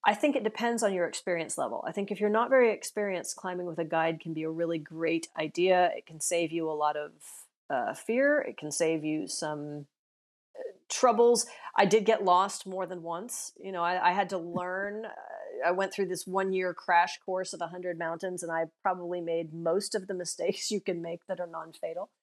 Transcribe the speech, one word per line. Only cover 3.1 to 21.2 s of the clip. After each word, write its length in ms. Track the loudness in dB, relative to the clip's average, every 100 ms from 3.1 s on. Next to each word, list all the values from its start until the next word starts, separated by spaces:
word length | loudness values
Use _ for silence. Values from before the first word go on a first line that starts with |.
| -2 -6 -8
climbing 300 | -6 -4 -6
with 140 | -4
a 60 | -2
guide 340 | 2 0 -2
can 140 | -6
be 100 | -4
a 60 | -4
really 280 | -2 -2 -2
great 500 | -6 -4 -2 -2 -4 -6
idea. 520 | -4 2 4 6 4 2
It 100 | -12
can 140 | -8
save 320 | -2 0 0
you 180 | -2 -2
a 40 |
lot 240 | 0 0 0
of, 140 | -8 _ -20 -20 -20 _ _
uh, 260 | -2 -2 -4
fear. 440 | -2 2 4 4
It 160 | 0 -8
can 140 | -8
save 320 | 0 0 0
you 240 | 0 -4 -4
some, 600 | -6 -4 -6 -8 -10 -12 _ _ _ _ _ _ -12
uh, 60 | -10 -12 _
troubles. 600 | 4 6 8 8 6 2 -8 -2 4
I 100 | 6
did 200 | 6 6
get 180 | 4
lost 440 | 6 6 6 -2 -8
more 180 | -6 -6
than 160 | -6
once. 520 | -6 -8 -8 -10 -12 -12
You 120 | -8
know, 120 | 0
I, 260 | 0 4 4
I 20 |
had 180 | 4 0
to 80 | -2
learn, 680 | -4 -6 -4 -4 -6 -6 -10
uh, 60 | -12 -14 -14 -12 0 2
I 60 |
went 220 | 2 0
through 120 | -2 -2
this 200 | -2 -2
one-year 480 | 0 0 0 -2
crash 460 | -4 4 4 4 -2
course 320 | -4 -4 -4
of 80 | -6
a 80 | -8
hundred 320 | -6 -6 -4
mountains, 420 | -4 -4 -6 -6
and 80 | -4
I 180 | -2 -4 _
probably 380 | -2 -2 -4 -6
made 340 | -2 -2 -4
most 400 | -4 0 0 0
of 140 | -6 -4
the 60 |
<laughs> 100 | -8
mistakes 480 | -6 -4 -4 -2 -4
you 80 | -4
can 220 | -2 -4
make 260 | -4 -8